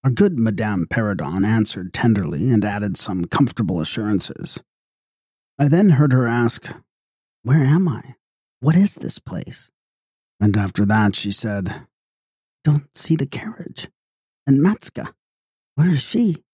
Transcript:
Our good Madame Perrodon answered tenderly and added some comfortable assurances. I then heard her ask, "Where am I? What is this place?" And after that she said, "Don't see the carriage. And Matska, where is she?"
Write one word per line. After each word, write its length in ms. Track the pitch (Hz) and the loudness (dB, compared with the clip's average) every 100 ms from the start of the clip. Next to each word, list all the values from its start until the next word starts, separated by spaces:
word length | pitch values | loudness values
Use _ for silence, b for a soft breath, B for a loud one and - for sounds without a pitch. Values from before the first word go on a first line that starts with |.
Our 80 | 135 | 0
good 280 | 120 202 151 | 2 2 2
Madame 460 | 113 101 107 98 82 | -2 0 -2 -2 -2
Perrodon 540 | - 107 90 71 90 | -2 -2 -2 -4 -2
answered 500 | 101 113 107 - 90 | 0 2 0 -4 -8
tenderly 560 | - 117 104 82 73 117 | -2 0 2 -2 -2 0
and 140 | 113 | 2
added 320 | 104 104 104 92 | 0 -2 -4 -4
some 300 | - 92 85 | -6 -6 -2
comfortable 560 | - 139 - 98 87 | 0 0 0 -2 -2
assurances. 840 | - - 107 101 - - - - _ _ _ _ _ _ _ _ _ - | -4 -4 -2 -2 -2 -8 -10 -12 _ _ _ _ _ _ _ _ _ 0
I 80 | 147 | 2
then 240 | 165 208 | 6 6
heard 220 | 139 147 | 6 4
her 140 | 127 120 | 4 2
ask, 380 | 120 117 - - - _ _ _ _ _ _ | 2 0 -2 -12 -18 _ _ _ _ _ _
"Where 200 | 117 151 | 2 4
am 240 | 135 160 180 | 4 4 2
I? 280 | 107 - - _ _ _ _ | -2 -10 -20 _ _ _ _
What 160 | 135 165 | 2 4
is 180 | 202 - | 2 0
this 240 | - - | -6 -8
place?" 500 | - - - - - _ _ _ _ _ _ _ | -8 -12 -12 -16 -18 _ _ _ _ _ _ _
And 160 | 104 104 | 2 2
after 300 | 98 95 101 | 0 0 2
that 300 | 110 104 - | 4 2 0
she 160 | 101 | -4
said, 560 | 101 110 101 90 - - _ _ _ _ _ _ _ | -4 -4 -6 -6 -10 -16 _ _ _ _ _ _ _
"Don't 320 | - 147 - - | 0 0 -2 -10
see 200 | - 160 | -2 -2
the 120 | 135 | -2
carriage. 640 | 113 220 - - - - _ _ _ _ _ - | -8 -12 -14 -14 -14 -16 _ _ _ _ _ -6
And 120 | 135 | 0
Matska, 540 | 170 214 - - - _ _ _ _ _ _ - | 0 -2 -8 -12 -16 _ _ _ _ _ _ -2
where 140 | 170 | 0
is 120 | 147 | 0
she?" 420 | - - 226 160 _ | -2 0 0 -2 _